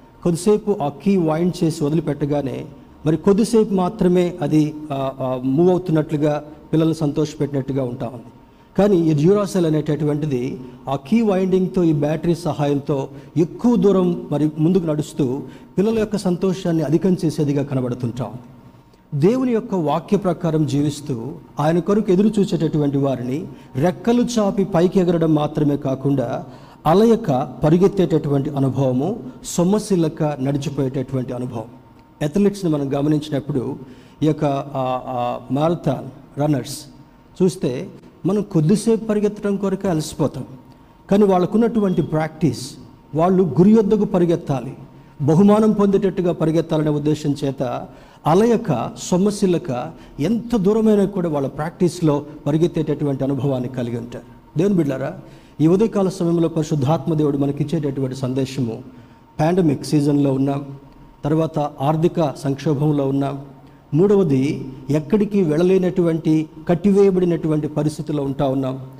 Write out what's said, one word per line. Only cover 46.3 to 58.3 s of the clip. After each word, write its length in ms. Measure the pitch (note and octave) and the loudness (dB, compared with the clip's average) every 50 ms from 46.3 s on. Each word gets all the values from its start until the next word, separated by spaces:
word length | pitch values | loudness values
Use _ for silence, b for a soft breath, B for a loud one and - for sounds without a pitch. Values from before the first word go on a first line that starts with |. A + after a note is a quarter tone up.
| E3+ | 0
పరిగెత్తాలనే 580 | - D#3 D#3+ D#3 E3 D#3+ - D#3+ D#3 D3+ D3+ | 0 0 0 0 0 0 0 0 0 0 0
ఉద్దేశం 440 | D3 D3 C#3+ D3+ D#3 D3 - D3+ C#3 C#3+ D3 | 0 0 0 0 0 0 0 -2 -4 -2 -4
చేత 420 | C#3 C3+ - C3+ B2 B2 C#3 F3 B B B B B B B - | -4 -4 -4 -4 -6 -6 -6 -10 B B B B B B B 0
అలయక, 640 | D3 D#3+ F#3+ A3 A#3+ A#3 G3+ A#3 - C#3+ A2+ A#2+ - - - | 2 2 4 4 4 2 2 0 0 -2 -2 -4 -6 -8 -12
సొమ్మసిల్లక 920 | - - F#3 F3 F#3+ G#3 G3+ G3+ - F#3 F3 D#3+ - - B2+ B2 C#3 D#3+ E3 B B B B - | -6 -2 0 2 2 0 0 0 0 0 0 0 -2 -4 -6 -6 -8 -10 -12 B B B B -4
ఎంత 360 | C#3 F3 A#3 A3+ - A#3 B3 | -2 -2 -2 -2 -2 -2 -2
దూరమైనా 480 | A#3 F3 F#3+ G#3+ A3 A3 A3 G#3+ G#3 G3 | 0 2 2 2 2 4 4 4 4 2
కూడా 240 | F#3+ G3 F3+ E3+ E3+ | 2 0 -2 -4 -2
వాళ్ళ 200 | D3 C#3+ C#3 B2+ | -2 -2 -4 -4
ప్రాక్టీస్లో 800 | - - D3+ E3+ - - F3+ E3+ F3 - E3 D#3 C#3+ C#3+ D3 B B B - | -4 -6 -8 -8 -2 0 0 0 0 0 0 2 2 0 -2 B B B -4
పరిగెత్తేటటువంటి 800 | C#3+ C#3+ D#3+ D#3+ E3+ E3 E3+ D3+ D3+ D3 C#3+ D#3 C#3+ C#3 C3 C#3 | -2 0 0 0 0 0 -2 -2 -2 -2 -2 -2 -2 -2 -2 -2
అనుభవాన్ని 440 | C3 C#3 C3 B2 C#3+ C3 B2+ B2 A#2 | -2 -2 -2 -2 -2 -2 -2 -4 -6
కలిగి 300 | B2 C3+ A#2+ A#2+ A#2 A#2+ | -6 -6 -6 -4 -6 -6
ఉంటారు. 600 | A#2 - - A#2+ - - - - - - - D3 | -8 -10 -14 -16 -16 -18 -20 -20 -20 -6 -2 0
దేవుని 160 | F3 G3+ G#3 | 0 2 2
బిడ్డలారా, 440 | F3 D#3+ C#3 C3 C3 C3+ C#3+ F3+ F#3 B B B B B B B - | 2 0 0 -2 -4 -6 -8 -10 -12 B B B B B B B 0
ఈ 60 | C#3+ | 2
ఉదయకాల 420 | D#3+ F3 F#3+ A3+ A3+ - G#3 F#3+ F3+ | 4 4 4 2 2 0 0 0 0
సమయంలో 400 | - - F3 E3+ E3+ E3+ E3 D#3+ | -2 -2 0 0 2 2 0 0
పరిశుద్ధాత్మ 680 | E3 E3 D3+ - E3 D3+ C3 C3 D#3+ E3 - E3+ E3 | 0 -2 -2 -2 -2 0 0 2 0 0 0 -2 0
దేవుడు 240 | D3+ D3+ C#3+ C#3+ C#3 | 0 0 0 0 0
మనకిచ్చేటటువంటి 800 | C#3 C#3+ C#3 C#3 D3 - - E3 D3 C#3+ C3 C#3 C3+ B2+ B2+ | 0 -2 -2 -2 -4 -2 -2 -2 -2 -4 -4 -4 -4 -6 -4
సందేశము, 640 | C3 C3+ B2 | -4 -4 -4